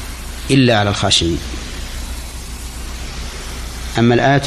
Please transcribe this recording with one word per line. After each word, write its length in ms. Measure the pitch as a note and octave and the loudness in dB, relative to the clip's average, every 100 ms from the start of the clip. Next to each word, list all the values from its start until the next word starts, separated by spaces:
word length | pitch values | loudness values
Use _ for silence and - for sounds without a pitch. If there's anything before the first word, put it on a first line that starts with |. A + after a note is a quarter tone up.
| - - - - - | -10 -10 -10 -8 2
إلا 280 | C#3 B2 A2 | 4 6 6
على 120 | G2+ | 4
الخاشعين". 480 | G2 G2 - E2+ E2 - - - - - - - - - - - - - - - - - - - - - - - - - - | 2 2 2 2 0 -4 -8 -8 -8 -8 -8 -8 -8 -10 -10 -12 -10 -10 -8 -8 -8 -8 -8 -8 -8 -8 -8 -8 -8 -4 4
أما 160 | A#2 | 6
الآية 280 | A#2+ B2+ C#3 | 6 6 4